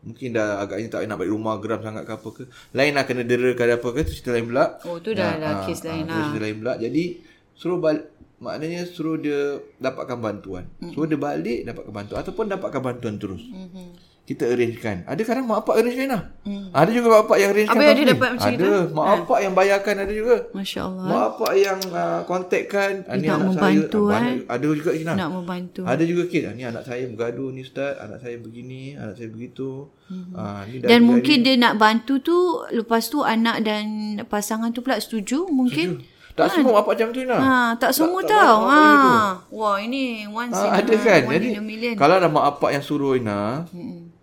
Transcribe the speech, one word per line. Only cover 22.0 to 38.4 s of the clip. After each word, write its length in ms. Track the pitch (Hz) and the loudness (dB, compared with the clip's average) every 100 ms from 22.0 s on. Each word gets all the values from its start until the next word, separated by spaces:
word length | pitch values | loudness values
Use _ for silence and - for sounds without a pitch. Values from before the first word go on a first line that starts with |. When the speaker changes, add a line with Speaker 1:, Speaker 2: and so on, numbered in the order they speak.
| 170 170 | -2 -2
Speaker 1:
kontakkan, 680 | 175 180 185 196 - 202 196 196 | -2 -4 0 -2 0 -2 -2 -2
"Ah, 120 | 180 196 | -4 -2
ni 80 | - | 0
Speaker 2:
Nak 80 | |
Speaker 1:
anak 120 | - 190 | 0 0
Speaker 2:
membantu, 500 | 185 196 - 156 214 | 2 4 4 2 2
Speaker 1:
saya." 140 | 208 | 2
Ah, 80 | 208 | 2
Speaker 2:
eh. 0 | 240 | 0
Speaker 1:
banyak, 60 | 254 - | -2 -4
ada 180 | 123 147 | -4 0
juga, 200 | 151 156 | 0 0
Ina. 180 | 160 160 170 | -2 -2 -4
Speaker 2:
Nak 140 | 170 | -4
membantu. 480 | 180 175 180 180 - | -6 -8 -8 -10 -8
Speaker 1:
Ada 220 | 185 135 165 | -4 0 0
juga 160 | 175 | 0
kes. 180 | 175 175 | 0 -2
"Ah, 100 | 104 | -4
ni 80 | 110 | -8
anak 200 | 127 117 | -10 -10
saya 180 | - 123 127 | -8 -8 -8
bergaduh 420 | 110 117 120 135 | -4 -6 -4 -8
ni, 100 | 131 | -10
Ustaz. 320 | 127 - 139 139 | -12 -8 -6 -6
Anak 200 | 107 104 | -12 -14
saya 160 | 123 120 | -12 -14
begini, 440 | 113 117 123 131 131 | -14 -16 -16 -14 -14
anak 200 | 143 113 | -12 -12
saya 140 | 104 117 | -10 -12
begitu." 420 | 110 123 123 131 131 151 _ _ | -12 -14 -10 -10 -10 -16 _ _
Speaker 2:
Mhm. 260 | 185 180 | -14 -12
Speaker 1:
Ah, 300 | 180 107 101 | -10 -8 -8
ni 140 | 98 127 | -10 -8
dah 100 | 127 | 4
Speaker 2:
Dan 140 | 233 | 6
Speaker 1:
tiga 80 | 240 | 8
Speaker 2:
mungkin 260 | 240 262 294 | 6 4 4
Speaker 1:
hari. 100 | 240 | 4
Speaker 2:
dia 60 | 262 | 4
nak 160 | 240 214 | 4 6
bantu 380 | 214 226 - 269 | 4 4 0 -2
tu, 180 | 277 349 359 330 - | 2 2 2 0 -4
lepas 320 | 233 220 226 | -4 0 0
tu 140 | 233 294 | 0 -2
anak 360 | 254 226 233 214 | 0 2 2 0
dan 240 | 214 214 214 214 214 208 | -2 -2 -4 -6 -6 -8
pasangan 460 | 220 208 202 220 233 | -4 -4 -2 -4 -4
tu 80 | 233 | -4
pula 140 | 247 220 | -2 -2
setuju, 460 | 220 226 196 262 | -2 -6 -2 -2
mungkin. 540 | 381 277 254 262 349 139 | 0 2 2 0 -2 -4
Speaker 1:
Setuju. 200 | - _ - | -10 _ -16
Tak 160 | - - | 0 2
Speaker 2:
Kan? 80 | |
Speaker 1:
semua 160 | 359 262 | 4 6
mak 60 | 208 | 4
bapak 120 | 214 | 4
macam 140 | 214 226 | 2 0
tu, 100 | 240 | -2
Ina. 140 | 254 | 0
Speaker 2:
Ha, 140 | 240 262 254 240 | 2 4 4 2
tak 100 | 233 | 2
Speaker 1:
Tak, 80 | - | 0
Speaker 2:
semua 300 | 262 320 370 | 2 2 0
Speaker 1:
tak 80 | 349 | 2
Speaker 2:
tau. 80 | |
Speaker 1:
banyak 240 | 427 | 6